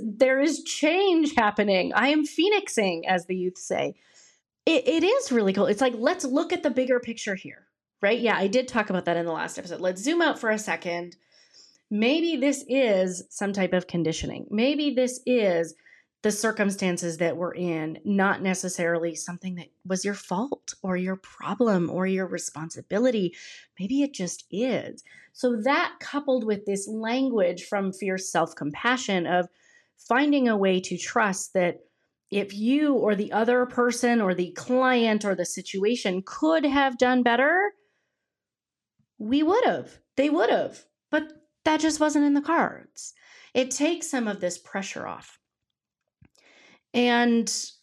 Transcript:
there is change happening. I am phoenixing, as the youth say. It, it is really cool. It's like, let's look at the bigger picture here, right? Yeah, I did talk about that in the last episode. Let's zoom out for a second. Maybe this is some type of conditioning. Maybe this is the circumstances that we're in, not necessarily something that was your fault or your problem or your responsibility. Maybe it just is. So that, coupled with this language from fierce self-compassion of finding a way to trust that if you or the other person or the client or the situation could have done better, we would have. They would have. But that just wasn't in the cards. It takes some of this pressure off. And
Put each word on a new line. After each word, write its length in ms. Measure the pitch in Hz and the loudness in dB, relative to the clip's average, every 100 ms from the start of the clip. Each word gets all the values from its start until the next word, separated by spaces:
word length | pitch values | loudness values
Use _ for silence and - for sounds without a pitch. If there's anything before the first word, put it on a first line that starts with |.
there 380 | 226 196 262 269 | -6 2 4 4
is 220 | 294 - | 2 0
change 720 | - - 302 349 392 330 302 - | -6 -2 2 2 4 4 2 2
happening. 560 | 214 202 208 190 175 | 2 2 2 2 2
I 140 | - 254 | 2 2
am 160 | 302 | 2
phoenixing, 840 | 302 - 359 415 403 - 196 165 170 | 0 0 2 2 0 -2 -2 -2 0
as 200 | 185 170 | -2 -2
the 100 | 185 | -4
youth 220 | 180 180 | -4 -6
say. 360 | - - 143 - _ _ - _ _ _ | -4 -2 -2 -6 _ _ -20 _ _ _
It, 220 | - 330 - | 0 2 2
it 140 | 320 | 2
is 280 | 339 539 453 | 2 2 0
really 200 | 240 196 | 2 2
cool. 140 | 190 190 | 2 2
It's 140 | 208 | 2
like, 140 | 262 233 | 0 0
let's 280 | 247 359 | -2 -2
look 280 | 277 269 330 | -2 -2 0
at 100 | 349 | -2
the 80 | 302 | -2
bigger 300 | 247 254 247 | 0 0 0
picture 340 | 247 226 - | -2 -8 -8
here, 320 | 190 131 - _ _ _ _ | -8 -10 -20 _ _ _ _
right? 180 | - 233 | 0 2
Yeah, 180 | 226 175 | 2 2
I 100 | 196 | 2
did 220 | 240 254 | 2 0
talk 200 | 233 208 | 0 0
about 140 | 185 180 | -2 0
that 100 | 170 | 0
in 100 | 170 | -2
the 60 | |
last 260 | 160 165 185 | -4 -6 -8
episode. 220 | 185 156 | -12 -4
Let's 220 | 180 185 | -4 -2
zoom 200 | 233 339 | 0 2
out 160 | 320 285 | 2 0
for 120 | 226 | 0
a 80 | 214 | -2
second. 580 | 214 170 180 170 175 - _ _ _ _ - _ - | -2 -4 -4 -6 -8 -14 _ _ _ _ -20 _ -6
Maybe 460 | 208 233 311 339 302 | 0 2 2 0 0
this 280 | 277 277 - | 0 0 -2
is 560 | 262 247 196 185 180 - | 0 2 2 0 -4 -12
some 240 | - 202 | -6 -4
type 200 | 202 185 | 0 0
of 140 | 185 180 | 0 0
conditioning. 580 | 170 160 160 - - - | -2 -2 -2 -6 -10 -6
Maybe 440 | 208 254 294 294 | 0 2 2 0
this 260 | 247 254 247 - | 0 0 -2 0
is 480 | 247 208 170 165 - _ - _ _ | 2 2 2 -2 -8 _ -20 _ _
the 80 | 214 | -4
circumstances 880 | 208 226 220 202 196 185 175 170 160 | 0 0 0 0 0 -2 -2 -4 -2
that 180 | 170 165 | -2 -2
we're 160 | 175 | -4
in, 440 | - 180 160 156 160 | -4 -4 -2 -4 -6
not 360 | - 196 196 - | -2 2 2 2
necessarily 760 | 190 185 185 180 170 170 170 160 | 0 -2 -4 -2 -2 0 -2 -6
something 400 | - 175 185 180 | -10 -10 -10 -10
that 100 | 160 _ | -12 _
was 200 | 180 185 | -6 -4
your 100 | 196 | -4
fault 580 | 202 - 185 269 - - - | -6 -6 -4 -4 -6 -12 -10
or 160 | 196 180 | -4 -4
your 200 | 185 190 | -4 -6
problem 760 | - - 147 190 233 190 175 | -10 -12 -8 0 2 2 0
or 160 | 170 185 | -2 -2
your 220 | 190 185 | 0 -2
responsibility. 1080 | 180 - 143 165 - - 190 254 226 175 - - - - - | -6 -8 -10 -12 -12 -6 0 2 2 -2 -4 -16 -20 -20 -10
Maybe 220 | 196 269 | -4 0
it 100 | 277 | 0
just 300 | - 180 - - | -2 -8 -8 -10
is. 540 | 185 254 190 - - - - - | -4 -2 -2 -4 -12 -20 -20 -20
So 280 | - 254 233 | -4 0 0
that, 300 | 214 294 349 - | 0 0 0 -6
coupled 460 | - 285 285 254 | -8 -4 0 0
with 200 | 220 202 | 0 -2
this 220 | 208 196 196 | -2 -4 -4
language 800 | 220 220 254 269 233 180 175 | -6 -2 -2 0 2 0 -2
from 280 | - 202 190 | -4 -4 -2
fierce 380 | 185 196 185 185 | -4 -4 -4 -2
self-compassion 960 | 175 165 - 147 156 240 247 254 190 156 | -2 -2 -4 -8 -4 0 0 0 -2 0
of 220 | 180 180 _ _ _ _ _ | 0 0 _ _ _ _ _
finding 500 | - 240 294 285 240 | -2 2 4 4 4
a 80 | 214 | 4
way 220 | 190 185 | 2 2
to 140 | 185 175 | 0 -6
trust 580 | - 240 214 190 - | -2 0 0 0 -4
that 260 | 190 175 160 - _ _ _ _ | 0 0 -2 -10 _ _ _ _
if 240 | 202 202 | -4 -4
you 400 | 202 220 277 302 | -4 0 2 2
or 220 | 254 208 202 | 2 2 0
the 160 | 214 | 0
other 340 | 202 226 247 247 | 0 2 2 2
person 540 | 247 240 240 247 233 | 0 0 2 2 4
or 120 | 196 | 2
the 200 | 180 180 | 0 -2
client 720 | - - 254 254 247 226 214 | -6 -2 2 4 4 4 2
or 100 | 208 | 0
the 100 | 180 | -2
situation 800 | 175 - 185 196 202 196 208 185 | -2 -6 -8 -2 0 0 0 -2
could 400 | 190 - 311 320 | -4 -2 2 2
have 340 | 285 277 269 254 | 2 2 2 4
done 260 | 247 254 | 4 4
better, 480 | 240 233 277 349 415 403 _ _ _ _ _ _ _ _ _ _ _ _ _ - | 4 4 4 4 0 -4 _ _ _ _ _ _ _ _ _ _ _ _ _ -12
we 240 | 214 277 | -2 0
would 220 | 311 415 | 2 4
have. 340 | 466 165 123 - _ - | 2 0 -6 -18 _ 0
They 140 | 285 | 2
would 200 | 302 440 | 2 2
have. 340 | 233 151 - - _ _ | 2 0 -8 -20 _ _
But 140 | 302 302 - _ _ | -2 -2 -8 _ _
that 160 | - 311 | 0 2
just 180 | 311 302 | 2 2
wasn't 280 | 302 294 294 | 2 4 4
in 80 | |
the 60 | 285 | 4
cards. 720 | 285 330 214 - - - - - _ - - | 2 2 0 -2 -16 -20 -20 -20 _ -20 -6
It 180 | 240 254 | -2 -2
takes 360 | - 294 339 - | 0 0 0 -4
some 200 | 269 220 | -4 -2
of 100 | 190 | -4
this 160 | 180 175 | -4 -6
pressure 480 | - 196 190 - 110 | -8 -8 -8 -8 -10
off. 340 | 85 - - _ _ _ _ _ _ _ _ _ _ _ _ - _ _ | -12 -16 -20 _ _ _ _ _ _ _ _ _ _ _ _ -20 _ _
And 580 | 240 240 240 240 233 226 - - - | 0 2 4 4 2 0 -4 -8 -14